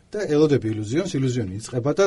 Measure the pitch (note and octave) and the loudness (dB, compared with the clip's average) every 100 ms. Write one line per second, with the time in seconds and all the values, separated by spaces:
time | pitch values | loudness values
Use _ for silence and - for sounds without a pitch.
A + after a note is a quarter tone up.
0 | _ G#3 E3 D3 D#3 C3 G#2+ G#2+ G#2 C#3+ | _ -8 0 4 4 4 0 -4 -2 -2
1 | G3 C3+ C3 B2 F#2+ G2 - B2 C3 D3+ | -2 -2 -2 -2 -4 -8 -6 -4 -2 2